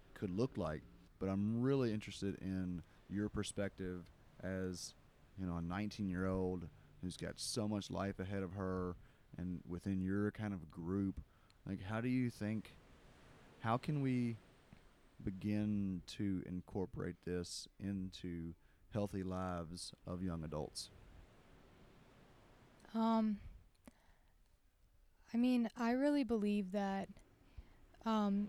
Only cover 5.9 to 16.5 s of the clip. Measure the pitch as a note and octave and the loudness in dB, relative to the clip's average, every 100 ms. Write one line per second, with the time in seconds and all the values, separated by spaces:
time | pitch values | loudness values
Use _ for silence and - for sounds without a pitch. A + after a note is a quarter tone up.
5.9 | - G2 F2+ F#2+ F#2+ F#2 F2+ E2+ - - | 0 0 2 2 4 2 0 -6 -12 -20
6.9 | - F2+ - E2 - - - G#2+ G#2+ - | -8 -6 -4 -6 -6 -4 0 0 0 -2
7.9 | F2+ G2 F#2+ F#2 G2 F#2+ G2 F#2 F#2 F2+ | -2 -2 -2 -2 -2 -2 -2 0 0 -2
8.9 | F2 - - - - F2+ F2+ - F2 G2 | -4 -12 -20 -16 -6 -4 -4 -6 -4 0
9.9 | F#2+ F#2 G2+ G#2 G#2+ G#2+ F#2+ D#2 D#2 E2+ | 2 2 2 2 0 -4 -4 -8 -6 0
10.9 | G2 G2 - - - - - - F#2+ F#2 | 2 2 0 -10 -18 -20 -14 -6 -6 -2
11.9 | A2 B2+ B2+ A#2+ - G#2+ A2 - - - | -2 0 2 2 0 -2 -2 -4 -14 -20
12.9 | - - - - - - - A2+ A#2+ - | -20 -20 -20 -20 -20 -20 -4 2 2 2
13.9 | D3 C3+ B2 A#2+ A2 - - - - - | 0 2 2 2 -2 -10 -20 -20 -20 -20
14.9 | - - - - F#2 G#2 G#2 G#2+ G#2 G2 | -20 -20 -8 -6 -2 0 2 2 2 2
15.9 | F2+ - - G2+ F#2 - | -2 -4 -2 0 0 0